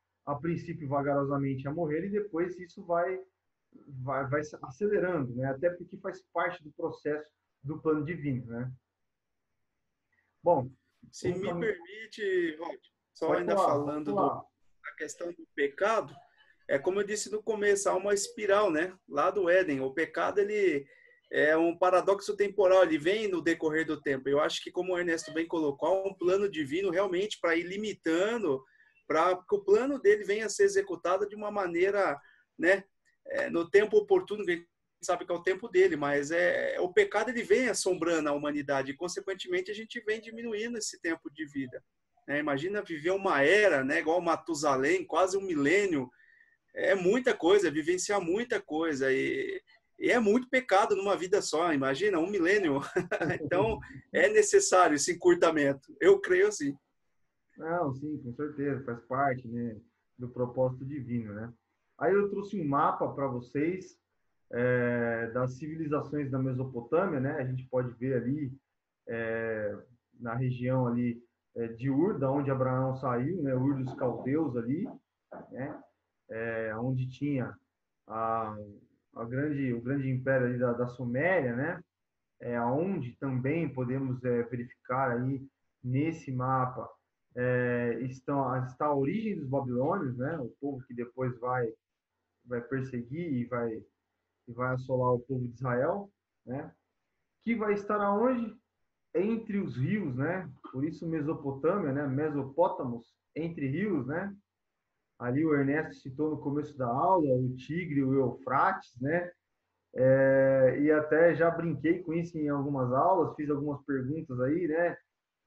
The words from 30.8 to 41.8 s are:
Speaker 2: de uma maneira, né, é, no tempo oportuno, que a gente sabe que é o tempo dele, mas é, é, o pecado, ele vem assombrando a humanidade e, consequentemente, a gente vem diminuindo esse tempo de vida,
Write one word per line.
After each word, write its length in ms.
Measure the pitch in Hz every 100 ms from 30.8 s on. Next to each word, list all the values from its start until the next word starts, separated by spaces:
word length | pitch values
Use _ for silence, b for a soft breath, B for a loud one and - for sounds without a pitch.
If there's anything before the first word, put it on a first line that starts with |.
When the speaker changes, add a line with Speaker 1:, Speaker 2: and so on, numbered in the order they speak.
| 196 170 170 190 202
Speaker 2:
de 80 | 208
uma 160 | 208
maneira, 680 | 208 180 170 196 202 175 139 b b b -
né, 260 | 160 190 - _ _ _ -
é, 220 | 113 127
no 200 | 170 170
tempo 280 | 196 214 208
oportuno, 460 | 202 185 - 208
que 80 | 180
a 40 | 170
gente 120 | - _ _ _
sabe 220 | - 175 180
que 60 |
é 40 | 175
o 80 |
tempo 240 | 185 190 190
dele, 280 | 180 190 151
mas 360 | 143 143 143
é, 440 | 165 175 - 123 -
é, 60 |
o 100 | 180
pecado, 380 | 208 202 208 226
ele 140 | 233
vem 260 | 175 226 247
assombrando 580 | - 190 170 165 165 151
a 40 |
humanidade 580 | 143 147 147 143 135 135
e, 40 | 139
consequentemente, 720 | 175 185 190 190 180 180 190
a 40 |
gente 260 | 208 220 240
vem 180 | 208 220
diminuindo 580 | 220 226 233 208 233 233
esse 220 | - -
tempo 320 | - 165 -
de 140 | 151 147
vida, 380 | 143 127 131